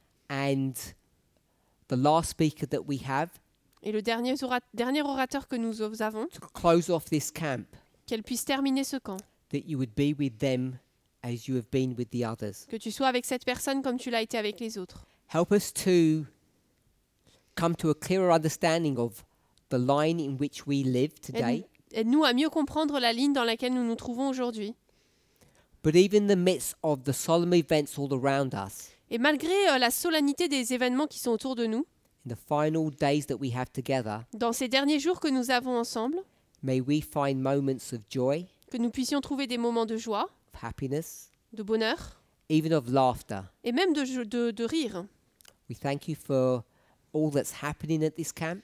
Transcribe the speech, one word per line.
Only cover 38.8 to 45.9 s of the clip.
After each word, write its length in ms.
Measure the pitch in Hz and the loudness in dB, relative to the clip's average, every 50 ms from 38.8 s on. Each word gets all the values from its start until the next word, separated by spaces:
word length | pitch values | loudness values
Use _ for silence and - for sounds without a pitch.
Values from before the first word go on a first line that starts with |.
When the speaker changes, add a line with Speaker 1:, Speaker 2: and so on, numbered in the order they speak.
| 233 240 | -2 -2
Speaker 2:
puissions 320 | - 277 254 - 294 277 262 | -2 -2 -2 -2 -2 -2 -2
trouver 240 | - 294 262 277 | -2 -4 -4 -2
des 100 | 220 247 233 | -2 -2 -2
moments 280 | 233 240 233 226 226 | -2 0 0 0 0
de 100 | 220 226 | 0 -2
joie, 280 | 220 226 226 208 202 294 392 - _ _ _ - | -4 -4 -4 -4 -2 -4 -4 -8 _ _ _ -16
Speaker 1:
of 80 | - - | -12 -10
happiness, 680 | 117 - - 139 127 135 151 165 - - - - - _ _ _ _ - | -10 -8 -6 -6 -4 -4 -4 -4 -6 -10 -18 -20 -20 _ _ _ _ -12
Speaker 2:
de 80 | 214 208 | -10 -4
bonheur, 580 | 196 220 220 220 220 277 349 - - - - _ _ _ _ _ - | 0 0 0 2 0 -2 -2 -6 -12 -18 -20 _ _ _ _ _ 0
Speaker 1:
even 240 | 156 156 156 160 165 | 2 2 2 4 2
of 160 | 151 120 120 | 2 2 2
laughter. 500 | 127 135 131 127 117 - - - 107 98 95 92 _ _ - | 2 4 4 4 2 0 -4 -10 -10 -10 -10 -12 _ _ -6
Speaker 2:
et 80 | 240 233 | -2 0
même 220 | 294 381 381 302 | 2 2 2 2
de 100 | 294 277 | 2 0
jo-, 200 | 254 262 254 240 | -2 -2 -4 -6
de, 260 | 208 247 240 240 233 | -4 -2 -2 0 -2
de 140 | 214 214 233 | -2 -2 -4
rire. 420 | 226 311 330 294 208 196 175 180 - _ _ _ _ _ _ - - - _ _ - | -2 -2 -2 -2 -2 -4 -8 -10 -12 _ _ _ _ _ _ -20 -20 -20 _ _ -16
Speaker 1:
We 100 | 123 - | -12 -6
thank 280 | - 139 | -4 -4